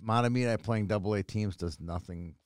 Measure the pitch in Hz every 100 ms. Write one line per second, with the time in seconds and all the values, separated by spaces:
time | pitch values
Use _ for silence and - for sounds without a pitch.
0 | 110 113 120 123 120 110 - 110 101 107
1 | 95 104 92 107 104 90 85 - 85 87
2 | - 87 85 76